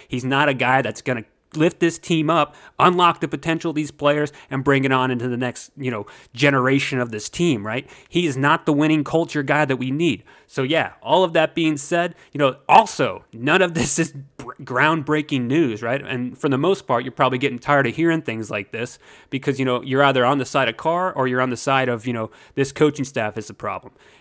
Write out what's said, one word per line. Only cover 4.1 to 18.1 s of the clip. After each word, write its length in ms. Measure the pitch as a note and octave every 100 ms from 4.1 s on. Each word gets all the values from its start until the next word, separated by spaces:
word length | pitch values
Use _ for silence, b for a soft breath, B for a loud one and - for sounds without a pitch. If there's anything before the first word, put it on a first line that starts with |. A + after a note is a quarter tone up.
| D3 D3 B B
and 140 | C3+
bring 200 | B2+ C3+
it 80 | C3+
on 180 | C3 C3
into 180 | B2 B2+
the 80 | A#2+
next, 340 | B2 - - -
you 140 | B2+
know, 160 | A2+ G#2 B B
generation 640 | A#2 C#3+ C#3 B2+ C#3 - C3
of 140 | A#2+
this 180 | G#2+ -
team, 340 | - E3+ A#2+
right? 240 | G2+ A#2+ C#3 B B
He 180 | E3+ F3
is 100 | C3
not 300 | C#3+ D#3+ -
the 60 |
winning 320 | D3 D#3 D#3
culture 400 | C3+ D#3+ E3 D3+
guy 200 | C#3 D3
that 120 | D3 C3
we 140 | B2+
need. 340 | C#3 E3+ G#2 B B _
So, 140 | -
yeah, 300 | C3 D#3 G#2 -
all 220 | - E3
of 80 | F#3
that 220 | E3 D#3
being 220 | E3+ D#3+ D3+
said, 380 | - F3 F3 b b
you 60 | C#3+
know, 180 | C#3 B2+ -
also, 560 | F3 G#3+ - B2+ F2+ -
none 300 | A2+ B2+ F3
of 120 | F3+
this 240 | E3 - -
is 140 | E3 C#3+ - -
br-, 160 | - -
groundbreaking 800 | C3 B2 D3+ E3 C#3+ D3+ D3 C#3
news, 400 | A#2+ D3 D3 G#2+
right? 180 | A#2 C3
And 380 | G2 B2 B2 -
for 100 | D3+
the 100 | C3
most 280 | D#3+ F#3+ -
part, 180 | A#2+
you're 80 | B2+
probably 260 | - C3 B2+
getting 200 | C3 A#2+
tired 280 | - C#3+ A#2+
of 100 | A2+
hearing 260 | E3